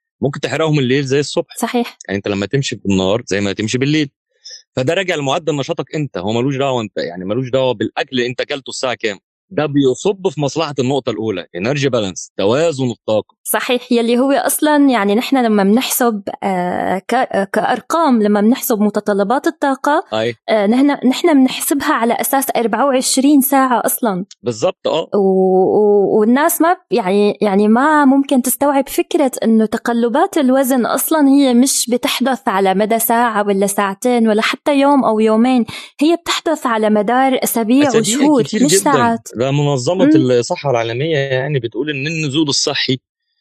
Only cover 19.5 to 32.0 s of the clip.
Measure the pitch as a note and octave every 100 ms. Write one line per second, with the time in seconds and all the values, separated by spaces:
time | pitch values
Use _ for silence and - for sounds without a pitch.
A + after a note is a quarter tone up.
19.5 | - C#4+ C4 C#4+ D#4 - - A#3 - -
20.5 | A3+ G3+ B3 C#4+ C#4+ B3 C4 F4 C#4 C4
21.5 | - - C#4+ D4 C4 A#3 - - C4+ C4+
22.5 | A#3+ A3+ A3 C#4 C4 B3+ C4 C4+ D4 B3
23.5 | C#4 C4 A3+ - - A#3 F3+ G3 - -
24.5 | A2 F3 - - D#3 F3+ G#3 F#3+ F#3+ F#3+
25.5 | F#3 F3+ G3 G#3 G#3 F#3+ - G#3+ B3+ E4
26.5 | - D#4+ F4+ - A#3+ F#3 G3+ G#3 - G#3
27.5 | F#3+ G#3+ A#3 D4 D4+ C4+ C#4 C#4 C4+ B3
28.5 | - C#4+ C#4 C4+ - - D#4+ C4+ - A3+
29.5 | A3 A3 A3+ - A#3 A#3 C4+ G4 E4 B3+
30.5 | C4+ C4 C4 - C4 - D#4+ C#4 C#4 C4+
31.5 | A#3+ C#4 - - B3